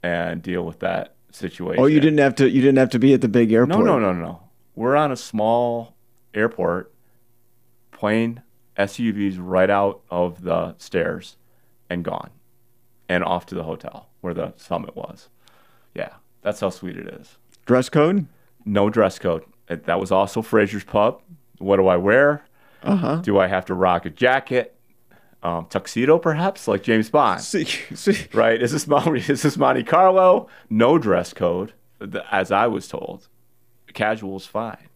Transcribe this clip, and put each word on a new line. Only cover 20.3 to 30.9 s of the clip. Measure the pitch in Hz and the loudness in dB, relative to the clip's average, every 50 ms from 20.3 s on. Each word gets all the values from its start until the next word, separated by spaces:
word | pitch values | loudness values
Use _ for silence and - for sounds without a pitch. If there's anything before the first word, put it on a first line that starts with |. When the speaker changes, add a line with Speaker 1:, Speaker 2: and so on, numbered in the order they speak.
| - 117 | -2 -8
Speaker 1:
Fraser's | 110 - - 110 104 101 107 101 - | -6 0 2 2 2 2 -2 -10 -10
Pub. | - - 107 104 117 - - _ _ - _ _ _ _ | -2 0 2 2 2 0 -4 _ _ -20 _ _ _ _
What | _ - 98 98 | _ 0 2 2
do | 95 95 | 4 4
I | 95 90 | 4 4
wear? | 90 92 101 110 131 143 147 147 143 - _ _ _ _ _ _ _ - | 4 4 4 4 4 4 4 0 -2 -8 _ _ _ _ _ _ _ -2
Speaker 2:
Uh-huh. | - 202 190 170 127 147 | -2 0 0 0 -2 -4
Speaker 1:
Do | 165 185 - 101 98 | -4 -2 0 2 2
I | 92 | 2
have | 92 98 92 92 | 2 0 -4 -4
to | - 95 | -4 -2
rock | 90 95 92 90 85 - | 0 2 2 2 0 -2
a | 85 | -8
jacket? | 78 - 123 123 127 135 - - 127 123 117 - _ _ _ _ _ _ _ _ _ _ _ _ _ _ - | -4 0 2 2 2 0 -2 -2 -4 -4 -4 -4 _ _ _ _ _ _ _ _ _ _ _ _ _ _ -6
Um, | 85 85 85 82 - | -4 -4 -4 -8 -6
tuxedo, | - 117 - - - 113 123 139 156 170 | -8 -8 -8 -6 -4 -2 4 4 4 4
perhaps, | 165 170 156 151 170 196 196 - - | 4 -2 -2 0 -2 -4 -4 -6 -4
like | - - 98 - | -4 -4 -2 0
James | - 113 110 110 - | 0 0 0 0 2
Bond. | - 147 139 110 90 - | 2 2 2 2 0 -2
Speaker 2:
See, | - - - 185 156 | -6 -6 -6 -6 -4
see. | - - - - - 160 - - - 220 196 170 - - | -4 -8 -10 -10 -14 -16 -4 -2 -2 -2 -2 -4 -4 0
Speaker 1:
Right? | 110 113 113 113 117 | 2 2 2 2 0
Is | 123 117 | 0 -2
this | 147 151 - | -2 -4 -2
Mon-, | 151 143 143 - 165 156 | 0 0 0 2 0 -2
<laughs> | 123 107 - | -2 -2 -2
is | 139 120 | -2 0
this | - 147 - | 0 -2 0
Monte | - 139 131 131 127 117 | 0 0 0 0 0 -2
Carlo? | - - 165 190 190 185 190 185 185 180 - - - - - _ _ | 0 2 4 4 6 6 6 6 6 4 4 0 -8 -20 -20 _ _
No | 110 107 117 123 | 0 2 4 4